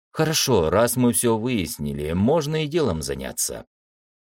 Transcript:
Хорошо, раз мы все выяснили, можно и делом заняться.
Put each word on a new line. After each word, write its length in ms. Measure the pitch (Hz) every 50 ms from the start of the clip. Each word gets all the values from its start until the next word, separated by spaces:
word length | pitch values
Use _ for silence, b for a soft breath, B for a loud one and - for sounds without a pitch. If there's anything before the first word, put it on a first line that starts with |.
| _ _
Хорошо, 600 | _ - 160 151 156 - - 135 123 95 80 80
раз 260 | 85 104 117 120 -
мы 160 | 127 123 120 113
все 240 | - - 117 113 107
выяснили, 720 | 110 131 127 104 85 78 - - 76 73 71 71 73 76 85
можно 520 | 92 101 123 156 170 139 147 160 160 156
и 40 | 143
делом 340 | 147 165 147 110 82 80 71
заняться. 640 | 69 69 67 65 62 - - - - 58 57 - - _ _ _ _ _ _ _ _ _ _ _